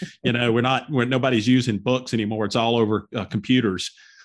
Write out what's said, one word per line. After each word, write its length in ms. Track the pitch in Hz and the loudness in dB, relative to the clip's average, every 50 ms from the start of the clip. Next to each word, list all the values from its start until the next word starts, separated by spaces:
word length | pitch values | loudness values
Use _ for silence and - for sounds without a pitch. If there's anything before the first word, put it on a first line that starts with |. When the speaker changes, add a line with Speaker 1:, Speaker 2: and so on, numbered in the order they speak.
Speaker 1:
<laughs> 220 | 185 - - _ - | -14 -14 -12 _ -4
Speaker 2:
You 80 | 123 | -2
know, 220 | 117 120 120 120 113 | -2 0 0 2 2
we're 80 | 120 | 2
not, 280 | 120 127 135 123 - - | 2 2 0 -2 -2 -2
we're, 140 | 151 127 120 | 0 0 0
nobody's 420 | 123 131 127 127 131 127 113 104 | 2 0 0 2 2 2 2 4
using 320 | 120 127 131 120 127 107 | 4 4 4 4 0 -2
books 360 | 98 101 127 127 127 127 - - | -2 0 -2 -2 -2 -2 -4 -4
anymore. 320 | 113 107 104 110 107 107 | -2 -2 -2 -2 -4 -4
It's 100 | 101 - | -2 0
all 220 | 120 113 117 120 | 0 0 2 2
over, 320 | 117 113 104 107 101 - - - | 2 2 2 0 -2 -4 -6 -8
uh, 120 | 120 101 | -8 -8
computers. 680 | - - 110 101 - 127 127 117 104 92 90 - - - _ - - - - - | -4 -6 -6 0 2 2 2 2 0 -2 -4 -8 -10 -12 _ -20 -20 -20 -20 -10